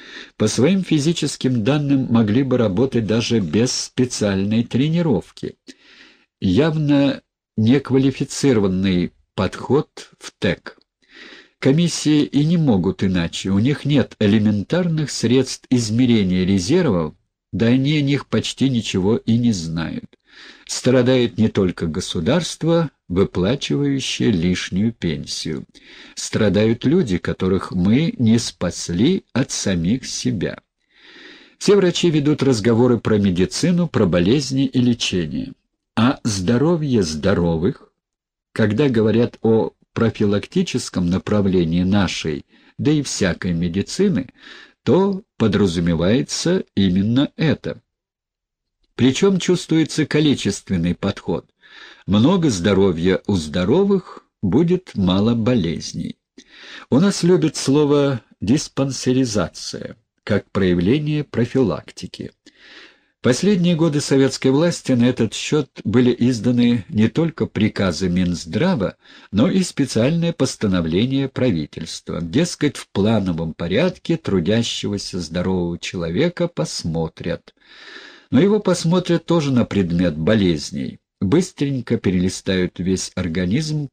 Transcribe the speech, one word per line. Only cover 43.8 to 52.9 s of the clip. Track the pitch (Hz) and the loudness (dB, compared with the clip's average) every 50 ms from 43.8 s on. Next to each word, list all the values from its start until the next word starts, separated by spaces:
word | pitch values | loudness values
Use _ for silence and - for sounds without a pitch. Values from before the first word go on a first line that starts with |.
| 101 - - - 190 208 165 101 - - - _ - - - - - - _ _ - | -4 -4 -2 -2 0 0 0 -2 -4 -6 -12 _ -20 -20 -20 -20 -20 -20 _ _ -2
то | - 123 180 196 202 196 190 - _ _ - | 2 2 2 2 2 -2 -4 -8 _ _ -2
подразумевается | 113 107 92 98 104 95 82 90 85 85 85 78 85 92 113 139 151 - - - - 165 185 185 - _ - | 0 2 2 2 2 2 2 0 0 0 0 0 2 2 2 2 0 -2 -6 -4 -2 0 0 -2 -2 _ -2
именно | - 196 190 180 196 196 - 120 269 285 - _ - | 0 2 2 2 2 0 0 2 0 0 -2 _ -2
это. | 160 160 113 - - - - - _ _ _ _ _ _ _ _ _ _ _ _ _ _ _ _ _ _ _ _ _ _ _ | -2 -2 -2 -2 -4 -10 -12 -12 _ _ _ _ _ _ _ _ _ _ _ _ _ _ _ _ _ _ _ _ _ _ _
Причем | - 123 131 131 - 196 202 196 175 | 0 2 2 2 4 2 2 2 2
чувствуется | - - 180 170 - - 160 160 156 - - - 151 | 2 0 0 0 0 0 0 0 0 0 0 -2 -2
количественный | - - 151 156 147 123 - - 104 98 - - - 98 87 82 87 87 | 0 0 2 2 2 2 0 -2 -4 -4 -6 -6 -4 -2 0 0 -2 -2
подход. | - - 98 - - - - 87 - - _ _ _ _ - - - - - - - - | -2 -4 -4 -4 -6 -6 -6 -6 -6 -8 _ _ _ _ -20 -20 -20 -20 -20 -20 -12 -4
Много | - 95 104 113 147 190 190 165 151 | 0 2 4 4 4 4 4 2 0
здоровья | 110 90 85 104 101 92 98 98 | 0 0 0 2 2 4 4 2